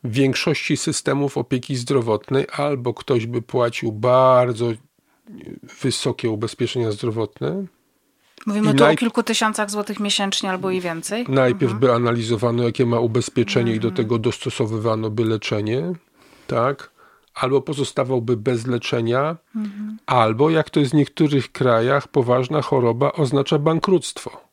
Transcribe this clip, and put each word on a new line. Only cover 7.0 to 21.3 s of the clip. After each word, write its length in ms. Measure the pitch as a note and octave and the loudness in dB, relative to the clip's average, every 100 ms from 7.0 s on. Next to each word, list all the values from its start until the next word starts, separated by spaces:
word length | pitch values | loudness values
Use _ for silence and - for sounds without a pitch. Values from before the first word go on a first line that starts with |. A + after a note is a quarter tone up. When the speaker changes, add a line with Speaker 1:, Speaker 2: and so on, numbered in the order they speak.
| A#2+ A2 G#2+ - C3+ F#3 F#3+ _ _ _ _ _ _ _ - | -4 -2 -6 -4 -6 -4 -8 _ _ _ _ _ _ _ -4
Speaker 2:
Mówimy 240 | G#3 G#3+ | 0 2
Speaker 1:
I 20 | |
Speaker 2:
tu 100 | C#3 | 6
Speaker 1:
naj- 100 | D3 | 4
Speaker 2:
o 20 | D#3 | 4
kilku 260 | A#3 - | 0 0
tysiącach 480 | A3+ A3+ A3 G#3+ G#3 | -2 0 0 -2 -4
złotych 300 | G#3 G3+ G3+ | -4 -6 -4
miesięcznie 500 | G#3 - G3 - G3 | -2 -2 -2 -2 -4
albo 200 | F#3 F#3+ | -4 -2
i 100 | F#3 | -4
więcej. 440 | F3+ E3 - G#3+ B3 | -4 -8 -6 -6 0
Speaker 1:
Najpierw 440 | C3+ B2+ F3+ C3 | 2 2 2 -2
Speaker 2:
Mhm. 80 | A2 | 2
Speaker 1:
by 120 | C3 | 2
analizowano, 680 | A#2 A#2+ A#2+ A2 A#2 A#2+ A#2 | 4 2 0 -2 0 0 2
jakie 240 | A#2+ - A#2+ | 0 0 0
ma 140 | A#2+ | 2
ubezpieczenie 720 | A#2 A#2 - - G#2+ C3 A#2 | 2 0 -2 -2 0 2 0
i 60 | A2 | 0
do 80 | A2+ | -2
Speaker 2:
Mhm. 80 | G2+ | -2
Speaker 1:
tego 140 | A2 A#2 | -2 0
dostosowywano 920 | A#2 - C3+ - A2+ A2 A2+ A2 A2 | 0 -2 -8 -4 -4 -2 -2 -2 -2
by 140 | G#2+ | -2
leczenie, 680 | A2+ A2 - A2 G#2+ B2 E3+ E3+ _ _ _ - - | -2 -2 -2 -4 -2 -2 -4 -8 _ _ _ -20 -4
tak? 440 | B2 B2 C#3 - _ _ _ _ | 0 0 -2 -10 _ _ _ _
Albo 260 | - C3 C3+ | -4 0 0
pozostawałby 760 | C3 C#3+ C3 - C3 C3 A#2 A#2 | 0 -4 -2 -2 -2 -2 0 -2
bez 300 | A2 B2 A#2+ | 0 -2 -2
leczenia, 680 | A#2+ - B2 A2+ B2 D3+ E3 _ A3 | -4 -2 -2 0 0 -2 -6 _ -8
Speaker 2:
Mhm. 420 | G#3+ G3+ G#3+ A3 - | -8 -8 -12 -12 0
Speaker 1:
albo, 440 | B2+ A2 A2+ D#3 | 2 4 4 4
jak 200 | D#3+ D3+ | 4 2
to 100 | D#3 | 0
jest 120 | C#3 | 2
w 20 | |
niektórych 580 | D3+ C#3 - D#3 | 2 2 2 2